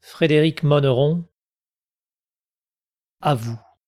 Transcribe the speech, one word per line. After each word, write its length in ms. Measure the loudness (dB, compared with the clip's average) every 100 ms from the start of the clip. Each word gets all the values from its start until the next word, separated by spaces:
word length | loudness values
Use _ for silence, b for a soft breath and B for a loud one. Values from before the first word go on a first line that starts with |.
Frédéric 600 | -20 -4 0 2 2 0
Monneron, 600 | 0 2 2 0 0 -2 -8 _ _ _ _ _ _ _ _ _ _ _ _ _ _ _ _ _ _ _
à 140 | -4
vous. 260 | -2 -4 -12 _ _